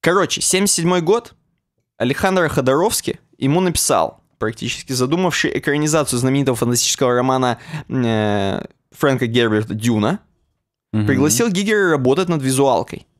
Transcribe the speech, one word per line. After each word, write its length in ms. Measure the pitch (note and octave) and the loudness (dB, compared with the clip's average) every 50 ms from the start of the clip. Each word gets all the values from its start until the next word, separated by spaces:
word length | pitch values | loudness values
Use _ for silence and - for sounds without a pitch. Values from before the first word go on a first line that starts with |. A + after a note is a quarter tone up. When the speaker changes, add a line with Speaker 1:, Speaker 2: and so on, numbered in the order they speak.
Speaker 1:
Короче, 400 | - E3 E3+ G3 F#3 - - - | 2 2 2 2 2 0 -2 -4
семьдесят 360 | - - - F#3 G3 G3 - | -2 0 0 2 2 2 0
седьмой 240 | - E3+ E3+ F3+ F3+ | 0 0 2 2 2
год, 340 | E3 D#3 G#3 - - - - _ _ _ _ _ _ _ _ _ _ _ _ _ | 2 2 0 0 0 -8 -20 _ _ _ _ _ _ _ _ _ _ _ _ _
Алехандро 500 | A2+ B2 C#3 - - F#3+ F#3+ F#3 E3+ D3+ | -2 -2 -2 0 0 0 2 2 0 0
Ходоровски, 720 | - D#3+ C3+ B2+ C3 C#3+ F3 A3 A3+ - - - - - _ _ _ _ | 0 0 2 2 2 2 2 0 -2 -2 -6 -6 -8 -8 _ _ _ _
ему 220 | - C3+ C#3+ E3+ | -2 0 2 2
написал, 640 | F#3+ F3+ E3 - - - C#3+ G2 D#2+ - - _ _ _ _ _ | 0 0 -2 -2 -2 0 2 0 0 -2 -4 _ _ _ _ _
практически 540 | - A2 A2 - - A#2+ - - - - C3+ | -6 -6 -6 -6 -8 -8 -8 -8 -8 -8 -4
задумавший 680 | B2 B2+ C3 D3+ F3 F#3 F3+ D3 - - - - - | -2 -2 0 0 0 0 0 0 0 -2 -2 -4 -4
экранизацию 600 | - - C#3+ D3 D3+ D3+ D3+ E3 D3 - - A#2+ | -2 -2 -2 0 0 0 0 0 0 0 -2 -2
знаменитого 380 | A#2+ C3 C3 C#3+ C#3 C3 B2+ | 0 0 2 2 2 0 0
фантастического 580 | A#2 - A#2+ B2 A#2 - - - - C#3 B2+ B2 | 0 0 -2 0 0 0 -2 -2 0 0 0 2
романа, 440 | B2 B2 C3 C3 C3 B2+ B2 A#2 - - - - D#3 - _ | 2 0 0 0 0 0 -2 -2 -4 -8 -14 -12 -12 -10 _
э, 720 | - C3 B2 A#2 A2+ G#2+ G#2+ G#2+ G#2 G#2 G2 G2 - G1+ G1+ - _ _ _ _ _ | -4 -2 -2 0 0 0 0 0 0 -2 -2 -2 -4 -6 -8 -10 _ _ _ _ _
Фрэнка 340 | - - D3 C3+ B2+ B2+ | -2 0 0 2 2 -2
Герберта 480 | A#2 A2+ A#2+ A#2 A2+ G#2+ G#2+ G#2+ A2 - | 0 0 2 2 4 2 0 0 -2 -6
«Дюна», 460 | A2 G#2+ A#2+ A#2+ G#2+ G#2 A2+ E3+ G#3 _ _ _ _ _ _ _ _ _ _ _ _ _ _ - | -2 0 0 2 2 2 0 -2 -4 _ _ _ _ _ _ _ _ _ _ _ _ _ _ -4
Speaker 2:
Мгм. 140 | G#2+ G#2+ | -2 0
Speaker 1:
пригласил 420 | G#2 C#3 B2+ C3+ D3+ D3+ - A#3+ A#3 | 2 2 2 2 2 2 2 0 0
Гигера 400 | F#3 F3+ G3+ G3+ G#3+ G#3+ G3 F3+ | 0 -2 0 0 2 2 2 2
работать 380 | D#3+ C#3+ B2+ B2+ C3 E3+ F#3+ F3 | 2 2 2 2 2 2 2 0
над 140 | E3+ D#3 C3 | -2 -2 0
визуалкой 640 | C3 C3 C3 C#3 C#3 B2 F#2 - - - - - _ _ | -2 0 2 2 4 2 2 -2 -4 -10 -16 -16 _ _